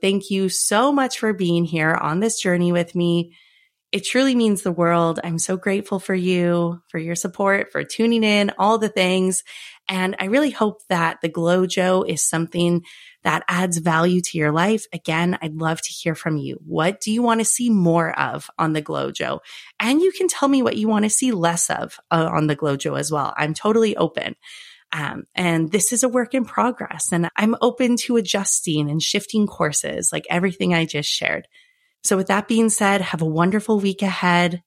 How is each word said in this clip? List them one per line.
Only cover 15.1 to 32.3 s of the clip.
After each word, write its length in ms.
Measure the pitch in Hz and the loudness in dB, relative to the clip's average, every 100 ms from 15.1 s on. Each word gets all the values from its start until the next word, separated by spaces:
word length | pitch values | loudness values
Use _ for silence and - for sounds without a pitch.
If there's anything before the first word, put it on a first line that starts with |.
| 160 175 185 | 0 0 -2
I'd 140 | 160 156 | -6 -4
love 240 | 160 165 | -4 -4
to 80 | - | -6
hear 240 | - 170 | -6 -6
from 220 | 156 165 156 | -4 -4 -4
you. 240 | 135 127 | -4 -10
What 360 | 156 165 165 196 | -6 -2 0 -2
do 100 | 214 | -4
you 100 | 220 | 0
want 200 | 240 226 | 2 2
to 40 | |
see 240 | 220 - 240 | 0 0 2
more 480 | 208 170 165 160 - | 4 4 4 0 -2
of 320 | 135 143 - - | -4 -4 -10 -4
on 160 | 160 | -2
the 80 | 156 | -2
Glow 300 | 151 147 - | -4 -4 -4
Joe? 300 | - 147 139 - - - _ | -4 -6 -6 -10 -20 -20 _
And 200 | 220 294 | 0 2
you 120 | 370 | 2
can 160 | 370 370 | 0 -4
tell 200 | - 277 | 0 2
me 140 | 277 | 2
what 140 | 226 214 | 2 0
you 100 | 214 | 0
want 180 | 214 | 2
to 60 | 214 | 2
see 220 | - 254 | 0 0
less 360 | 208 170 170 - | 0 0 0 -2
of, 300 | - - - _ | -4 -6 -12 _
uh, 160 | 165 160 | 0 2
on 140 | - 151 | 0 0
the 80 | |
Glow 220 | 147 151 139 | 0 -2 -2
Joe 180 | 156 | -2
as 160 | 139 147 | -4 -2
well. 240 | 151 131 - | -2 -2 -2
I'm 160 | 151 | -4
totally 440 | 156 208 220 220 - | -2 2 4 2 2
open. 400 | 165 - - - - - - - _ | -2 -2 -8 -12 -20 -20 -20 -20 _
Um, 320 | 156 143 - - | -6 -6 -8 -10
and 360 | - 180 165 160 | -2 0 2 2
this 220 | 196 - | 0 0
is 120 | 240 | 0
a 40 | 254 | 2
work 260 | 247 240 | 0 0
in 100 | 269 | -2
progress, 680 | 226 - 233 233 - 160 - | -2 0 -2 -2 -10 -8 -2
and 160 | 175 170 - | 0 0 0
I'm 200 | 214 226 | 0 2
open 360 | 240 240 254 240 | 0 2 0 0
to 140 | - 233 | 2 0
adjusting 720 | 185 202 196 - - 151 147 | 2 -2 0 -2 0 0 0
and 140 | 156 | -2
shifting 460 | - 202 - 220 208 | -2 -2 -2 0 0
courses, 600 | - 156 143 147 - 175 | 0 -2 -2 -4 -4 -4
like 140 | 156 - | -4 -2
everything 420 | 170 190 175 180 | -2 0 0 0
I 120 | 170 | 0
just 260 | 160 147 147 | 0 -4 -4
shared. 380 | - - - - _ _ _ _ _ | -2 -2 -4 -8 _ _ _ _ _
So 140 | - 190 | 0 0
with 120 | |
that 200 | 185 | 2